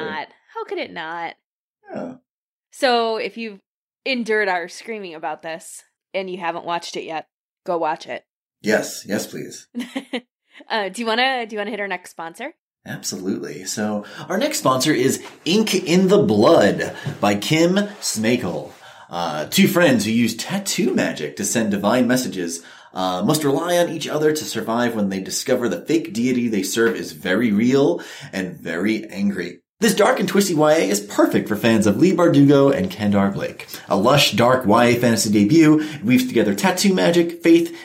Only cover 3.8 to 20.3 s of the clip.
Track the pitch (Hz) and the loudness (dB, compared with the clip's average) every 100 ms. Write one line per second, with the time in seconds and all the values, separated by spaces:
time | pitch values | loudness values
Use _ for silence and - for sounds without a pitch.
3.8 | _ _ - 254 214 214 202 180 170 - | _ _ -6 -4 -2 0 0 -2 -6 -12
4.8 | - 220 190 156 160 151 165 165 - - | -12 -12 -12 -10 -10 -8 -10 -14 -14 -20
5.8 | - _ _ 185 190 180 170 170 - 170 | -20 _ _ -8 -8 -6 -6 -6 -6 -6
6.8 | - 175 - 156 - _ _ _ - 175 | -6 -10 -8 -10 -12 _ _ _ -6 -2
7.8 | 160 165 - 127 - _ _ _ - - | -2 -2 -8 -12 -14 _ _ _ 0 0
8.8 | - - - 107 - 78 - - - 240 | -2 -10 -6 -6 -6 -12 -14 -16 -14 -12
9.8 | 240 277 277 247 - _ _ - - 226 | -10 -10 -10 -12 -12 _ _ -20 -8 -6
10.8 | 196 190 226 226 262 262 220 220 202 202 | -4 -6 -2 0 0 -2 -6 -6 -6 -6
11.8 | 202 180 - - 165 170 262 - _ _ | -6 -8 -10 -14 -14 -12 -14 -16 _ _
12.8 | - - - 98 92 113 - - - - | -14 -10 -8 -6 -6 -6 -8 -10 -10 -6
13.8 | 107 104 - - 147 190 294 - - 127 | -4 -4 -8 -14 -6 -4 -2 0 0 2
14.8 | 151 123 131 120 - - 143 202 214 - | 2 2 2 0 -6 -8 0 0 2 0
15.8 | - 180 190 202 101 104 127 160 101 85 | 2 4 6 4 4 4 6 6 4 2
16.8 | - - - - 101 101 - 156 170 190 | -6 -8 -10 -2 0 0 0 2 4 2
17.8 | 202 - - 107 110 123 92 76 71 - | -2 -6 -8 -2 0 0 -2 -8 -10 -18
18.8 | - - - 85 165 76 147 - 190 175 | -20 -20 -12 -6 -4 -4 -2 2 4 4
19.8 | 165 120 98 113 117 | 4 4 2 2 0